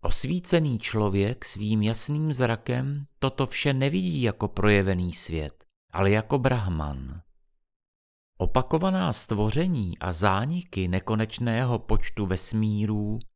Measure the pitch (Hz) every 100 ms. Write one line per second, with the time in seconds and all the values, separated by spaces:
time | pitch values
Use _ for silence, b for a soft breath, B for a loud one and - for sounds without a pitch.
0 | - - 135 175 - 170 156 113 - 113
1 | 104 98 101 123 - 95 107 110 107 113
2 | - 147 156 131 123 113 - 123 135 143
3 | 143 _ 135 - 131 - 147 131 139 180
4 | 185 151 117 - 104 - 104 104 95 90
5 | 90 87 - 80 76 - _ _ _ 90
6 | 98 107 110 143 127 123 95 80 73 67
7 | 65 78 - _ _ _ _ _ _ _
8 | _ _ _ _ 196 131 - 160 185 185
9 | 180 - - 104 107 - 185 156 95 -
10 | 92 82 101 95 127 175 - - 90 92
11 | - 110 113 - 120 113 123 117 - 110
12 | - - 98 92 - 110 107 104 107 107
13 | 104 110 -